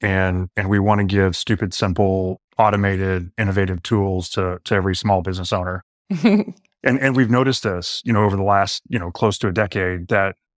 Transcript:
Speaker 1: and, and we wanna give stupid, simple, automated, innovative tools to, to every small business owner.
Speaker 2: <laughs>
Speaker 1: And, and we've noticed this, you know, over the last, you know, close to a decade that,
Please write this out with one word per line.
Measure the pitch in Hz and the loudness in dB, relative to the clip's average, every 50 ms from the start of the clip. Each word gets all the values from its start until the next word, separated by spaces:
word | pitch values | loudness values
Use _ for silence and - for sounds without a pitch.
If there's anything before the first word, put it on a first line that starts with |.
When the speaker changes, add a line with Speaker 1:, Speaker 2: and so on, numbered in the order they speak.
Speaker 1:
and, | - 104 95 95 95 92 92 92 92 90 _ | -2 0 2 2 2 2 0 -2 -4 -4 _
and | 107 98 95 | -4 -2 0
we | 104 101 | 0 2
wanna | 98 104 104 104 101 | 2 2 2 2 2
give | 95 98 101 95 95 85 | 2 2 2 2 2 0
stupid, | - - - 110 92 110 92 - | -4 -2 -2 -2 -2 -2 -6 -4
simple, | - 110 95 85 110 101 95 95 95 92 92 92 - _ _ _ - | -2 -2 -2 0 0 0 0 0 -2 -2 -4 -6 -8 _ _ _ 2
automated, | 110 107 101 101 101 98 98 95 95 95 95 92 87 87 - - | 4 4 4 2 2 0 0 0 -2 -2 -2 -2 -4 -8 -4 -2
innovative | 107 98 95 101 95 92 92 85 | -2 0 0 0 0 0 -2 -6
tools | - - 117 104 98 98 92 92 87 - | -2 0 0 0 2 0 -2 -4 -6 -6
to, | - - 95 90 90 90 _ | -4 -4 -4 -4 -4 -8 _
to | - 110 | 0 0
every | 98 92 98 92 | 0 2 0 -2
small | - - 107 98 92 | 0 0 0 0 0
business | 85 95 90 92 90 - | 0 -4 -6 -6 -4 -4
owner. | 110 95 90 92 92 90 - _ _ _ _ _ | -4 -2 -2 -4 -6 -8 -10 _ _ _ _ _
Speaker 2:
<laughs> | 202 156 156 233 196 208 - - - _ _ _ _ _ - | -6 0 2 4 4 4 2 -2 -12 _ _ _ _ _ 0
Speaker 1:
And, | 131 123 135 | 0 0 2
and | 135 135 127 | 2 2 2
we've | 131 127 107 | 2 4 4
noticed | 120 127 131 135 127 - - | 4 4 4 2 0 0 -2
this, | 107 92 90 87 - - - - | -4 -4 -4 -6 -8 -10 -6 -2
you | - | 0
know, | 113 104 | 2 2
over | 104 104 98 | 4 2 2
the | 98 95 | 0 2
last, | 101 101 98 98 95 - - - - | 2 2 2 2 0 -2 -8 -8 -6
you | - 110 | -6 -6
know, | 87 87 | -6 -6
close | - - - 107 - - | -2 0 0 0 2 0
to | - 101 | -4 -2
a | |
decade | 87 110 107 - - 101 92 90 90 87 87 - | 0 0 -2 0 -2 -2 -2 -2 -4 -6 -4 -2
that, | 113 101 98 98 - _ _ _ _ | 0 0 0 -2 -4 _ _ _ _